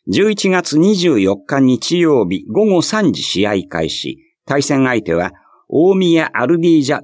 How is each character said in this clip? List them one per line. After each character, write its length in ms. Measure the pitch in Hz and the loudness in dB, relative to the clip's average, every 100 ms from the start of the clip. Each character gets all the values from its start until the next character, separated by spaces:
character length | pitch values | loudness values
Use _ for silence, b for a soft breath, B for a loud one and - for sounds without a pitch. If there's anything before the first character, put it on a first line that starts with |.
| - | -4
十 200 | 110 214 | 0 0
一 180 | 208 196 | 0 0
月 300 | 185 - 147 | -2 0 2
二 180 | 190 202 | 2 2
十 240 | 175 117 | 2 2
四 160 | 95 98 | 0 -2
日 240 | - 139 | -4 0
日 400 | 131 123 - 175 | 2 2 -2 0
曜 260 | 160 139 90 | 2 2 0
日 180 | 90 - | -4 -4
午 160 | 123 | 0
後 160 | 214 180 | 2 2
三 300 | - 214 180 | 0 0 -2
時 100 | 90 | -2
試 240 | - 90 104 | -4 -2 -2
合 220 | 101 - | -2 -4
開 220 | 82 80 | -6 -6
始。 280 | - 67 67 b b - | -6 -10 -12 b b -4
対 160 | 139 | -2
戦 240 | 139 139 127 | 0 0 0
相 160 | 120 | -2
手 100 | 82 | -2
は 180 | 82 95 b b b - | -2 -4 b b b -4
大 260 | - 180 | 2 2
宮 360 | 190 180 165 156 | 2 2 0 0
ア 140 | - 127 | -2 0
ル 120 | 170 | 0
デ 80 | 170 | 2
ィ 120 | 160 | 2
ー 40 | |
ジ 120 | 131 | 2
ャ 60 | 143 | -4